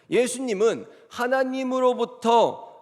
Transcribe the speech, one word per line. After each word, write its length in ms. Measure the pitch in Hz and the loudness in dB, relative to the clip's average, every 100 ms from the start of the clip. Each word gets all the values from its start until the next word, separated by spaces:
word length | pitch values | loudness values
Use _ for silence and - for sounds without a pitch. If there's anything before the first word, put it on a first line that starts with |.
| - | -2
예수님은 760 | 202 247 240 262 190 220 147 - - - | 0 0 -2 -4 0 0 0 -8 -20 -14
하나님으로부터 1600 | - 247 262 262 262 254 254 254 233 233 - 226 233 170 - - - | -6 -2 0 0 -4 -4 0 2 2 -4 -4 2 4 4 0 -12 -20